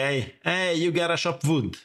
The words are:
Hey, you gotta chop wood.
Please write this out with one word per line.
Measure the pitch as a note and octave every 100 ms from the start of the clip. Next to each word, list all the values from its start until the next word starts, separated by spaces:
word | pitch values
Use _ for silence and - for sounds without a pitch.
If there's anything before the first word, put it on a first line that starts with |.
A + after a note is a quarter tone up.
| C#3 C3+ A2 -
Hey, | E3 F3+ F#3 E3
you | E3+
gotta | E3 E3+ E3
chop | F3 C3
wood. | C#3+ D#3 G2+ -